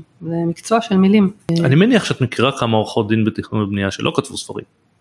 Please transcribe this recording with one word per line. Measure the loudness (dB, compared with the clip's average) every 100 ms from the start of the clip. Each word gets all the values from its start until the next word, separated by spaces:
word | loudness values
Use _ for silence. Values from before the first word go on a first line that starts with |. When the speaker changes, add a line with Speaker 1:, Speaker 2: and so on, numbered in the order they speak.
| -8 _
Speaker 1:
זה | -8 -4 -4
מקצוע | -6 -2 -2
של | 0 2
מילים. | 4 4 2 0 -4 0 2
Speaker 2:
אני | 4
מניח | 4 4 0
שאת | -2
מכירה | -2 0 0 0
כמה | 0 0
עורכות | 0 -2 0
דין | 2 0
בתכנון | -2 -6 -4
ובנייה | -4 -2 -4
שלא | -4 -6 -6
כתבו | -10 -14
ספרים. | -14 -14 -16 _ _ _